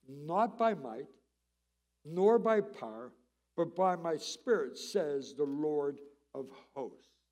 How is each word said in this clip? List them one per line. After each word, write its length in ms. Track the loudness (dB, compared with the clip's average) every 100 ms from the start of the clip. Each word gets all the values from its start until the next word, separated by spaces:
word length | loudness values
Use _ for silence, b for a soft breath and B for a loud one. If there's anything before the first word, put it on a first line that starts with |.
| -18
"Not 500 | -12 -2 2 2 2
by 160 | 0
might, 340 | 0 -6 -10 -12 _ _ _ _ _ _ _ _ _
nor 340 | -8 4 6 6
by 240 | 4 2
power, 520 | 2 -6 -10 -10 -14 _ _ _ _ -2
but 200 | -2 2
by 200 | 2 2
my 220 | 0 -2
spirit," 600 | -4 -8 2 2 2 -6
says 560 | -4 -2 0 -2 -4
the 120 | -2 -2
Lord 560 | 0 0 0 0 -4 -14 _ _
of 160 | -12 -12 -14 -16 -10
hosts. 340 | -10 -10 _ _ _